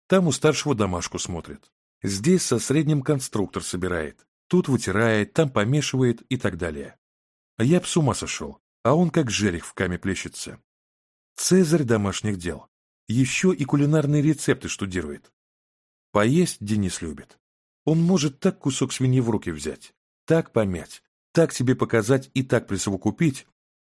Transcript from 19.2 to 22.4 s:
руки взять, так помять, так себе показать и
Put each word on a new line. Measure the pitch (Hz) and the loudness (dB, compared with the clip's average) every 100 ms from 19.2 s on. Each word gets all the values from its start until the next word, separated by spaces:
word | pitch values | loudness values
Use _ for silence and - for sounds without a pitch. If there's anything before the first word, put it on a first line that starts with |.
| 117 | 2
руки | 107 95 | 0 -4
взять, | 76 73 69 - _ _ _ - | -8 -8 -10 -14 _ _ _ 0
так | 165 160 | 0 2
помять, | - 104 85 71 - _ _ _ | 0 0 -2 -8 -18 _ _ _
так | - 165 | 2 2
себе | - 127 127 | 2 0 0
показать | 113 117 101 135 131 | 0 0 2 0 0
и | 127 | -6